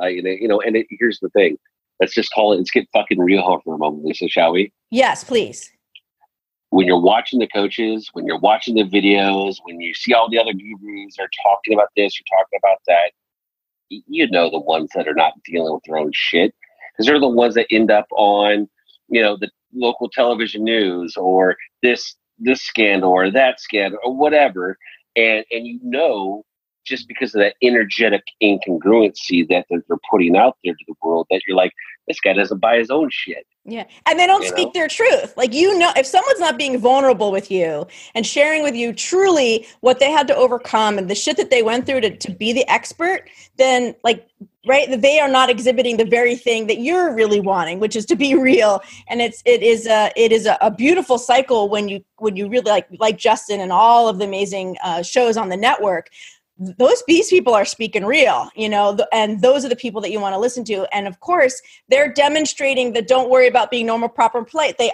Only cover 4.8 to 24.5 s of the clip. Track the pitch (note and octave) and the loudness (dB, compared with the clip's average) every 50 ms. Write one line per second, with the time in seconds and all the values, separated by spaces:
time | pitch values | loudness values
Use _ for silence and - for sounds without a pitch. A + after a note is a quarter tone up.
4.8 | _ _ A3+ B3 C4 A3 C#3 - - - C4 A3+ F3 G#2+ - - - - _ _ | _ _ 0 0 0 0 0 -4 -6 -4 -2 -2 -2 -4 -8 -16 -20 -20 _ _
5.8 | _ _ _ _ _ _ _ _ _ _ _ _ _ _ _ _ _ _ - F#2 | _ _ _ _ _ _ _ _ _ _ _ _ _ _ _ _ _ _ 0 2
6.8 | F#2 F2+ F2+ F2 F2 - - A#2+ - - C3 B2 A2 - - G#2 G2+ G2 - - | 2 4 2 4 4 4 2 2 0 -2 -2 -2 -2 -2 -2 -2 -2 -2 -2 -4
7.8 | A2+ A2 A2 A2 G#2+ - - - - - G2+ F2+ G2 G#2 A2 A2+ - B2+ A2+ A2 | -4 -4 -4 -6 -8 -12 -12 -10 -8 -6 -4 0 2 2 2 0 0 -2 0 0
8.8 | G#2 F#2+ F#2+ G2+ G2 G2+ G2+ G2+ G2 G2 G2 G2 G2 G2 F#2+ - - F2 E2+ F2 | 0 2 0 2 2 4 2 2 2 0 0 -2 -2 -4 -6 -8 -12 -18 -16 -14
9.8 | F2 F2 - - - A#2 A#2+ A2+ A2+ A2 A#2 A2+ A2+ A2+ G#2 F#2+ G2+ G#2+ A2 F#2+ | -12 -12 -10 -8 -2 0 2 2 2 2 2 0 0 0 -4 -8 -10 -14 -18 -18
10.8 | G2+ G#2 G2+ G2+ G2+ G2 - G2 F#2+ - - - - G2+ G2+ G2+ - G#2+ A2 G#2 | -16 -16 -16 -16 -18 -16 -12 -12 -12 -10 -8 -2 0 0 0 0 0 0 0 2
11.8 | G#2 - - G#2 G2+ G2 - - - - G2 F#2+ - - - G2 - G2 F#2+ - | 0 0 0 0 -2 -2 -4 -8 -8 -2 -2 0 0 -2 -2 -2 0 0 0 0
12.8 | _ - - E2+ F2 F2 - _ _ _ _ _ _ _ _ _ _ _ _ _ | _ 0 2 2 2 0 -4 _ _ _ _ _ _ _ _ _ _ _ _ _
13.8 | _ _ G2 - - - D3 E3 D#3+ B2+ F#2+ F2 E2+ D#2+ D#2+ D#2 C#2+ E2 D#2+ D#2 | _ _ -18 -18 -14 -8 -4 -2 -2 0 0 0 0 0 -2 -4 -4 -2 -2 -2
14.8 | D#2 D2 - F#2 D#2+ D#2 D2 D#2+ D#2+ D#2 - - - - E2 E2+ D#2+ D#2+ D2+ D2 | -4 -4 -6 -6 -6 -4 -2 0 0 0 -2 -6 -10 -8 -6 -4 -4 -4 -6 -8
15.8 | - - D#2+ D#2 D2+ D2 - - - - - E2+ F#2 - - _ _ _ _ _ | -8 -6 -6 -4 -4 -4 -4 -4 -4 -2 0 0 0 0 -2 _ _ _ _ _
16.8 | - - - - A2 B2+ D3+ D3 C#3 C3 A#2+ A#2+ A#2+ A#2+ A2 A#2 A2+ - A2+ A2 | -20 -14 -8 -2 0 2 2 2 2 2 2 2 2 2 2 0 0 0 2 2
17.8 | A2 G#2 G#2+ G#2 G#2 - - - G#2+ G2+ G#2 G2+ G#2 G#2 G#2 G#2 G#2 - _ _ | 2 4 2 2 2 0 -2 0 2 2 2 2 2 2 0 -2 -4 -6 _ _
18.8 | _ _ _ _ _ - A#2 A#2 A2 G#2 G2+ F#2+ G#2 G2+ - _ _ _ A#2+ B2+ | _ _ _ _ _ -4 0 0 2 0 0 -4 -8 -12 -12 _ _ _ -8 -4
19.8 | A#2+ A#2 A#2+ - B2 A2+ - C#3 B2 A#2+ A#2+ A2 A2+ G#2 - G#2+ G#2+ A2+ A2+ A2 | -4 -4 -4 -4 -8 -6 -2 0 0 0 0 -2 -4 -6 -6 -6 -4 -2 0 0
20.8 | G#2 F#2 F2 F2 F2 E2 - G2+ F#2 F#2 F#2 F#2 F#2 F#2 F2 - - - _ _ | 0 0 -2 -4 -6 -8 -8 -4 -2 0 2 2 2 2 0 -2 -8 -20 _ _
21.8 | - B2 A#2+ - - - - _ _ _ _ - A2+ B2 C3 - - - - - | 0 0 0 -2 -4 -12 -16 _ _ _ _ -4 -2 -2 -2 -2 -4 -6 -2 0
22.8 | A2 G#2 G2 F#2+ F#2+ F#2 F#2 F2+ F#2 G2 G2+ C3+ C3+ B2+ B2 - - - A2 G#2 | 2 2 2 2 2 2 2 2 2 2 2 2 2 2 0 -2 -8 -6 -4 -4
23.8 | G2 F#2+ G2 G#2 A2+ B2 C3 C3+ D3 D3+ D3+ D3+ C#3+ B2 | -2 -4 -4 -6 -6 -6 -2 0 0 2 4 4 2 2